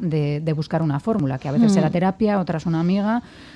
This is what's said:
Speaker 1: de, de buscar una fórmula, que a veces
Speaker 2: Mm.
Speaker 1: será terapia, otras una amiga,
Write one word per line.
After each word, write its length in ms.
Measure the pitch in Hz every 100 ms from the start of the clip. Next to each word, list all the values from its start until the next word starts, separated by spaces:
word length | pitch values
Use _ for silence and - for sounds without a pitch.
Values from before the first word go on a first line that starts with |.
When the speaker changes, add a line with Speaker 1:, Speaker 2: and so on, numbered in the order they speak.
Speaker 1:
de, 400 | 175 156 147 147
de 120 | 160
buscar 280 | 151 151 160
una 180 | 160 139
fórmula, 400 | 220 214 135 131
que 80 | 143
a 60 |
veces 180 | 156 220
Speaker 2:
Mm. 40 | 196
Speaker 1:
será 140 | 156
terapia, 500 | 175 185 190 214 202
otras 240 | 175 160 175
una 160 | 160
amiga, 420 | 175 196 208 233 - - -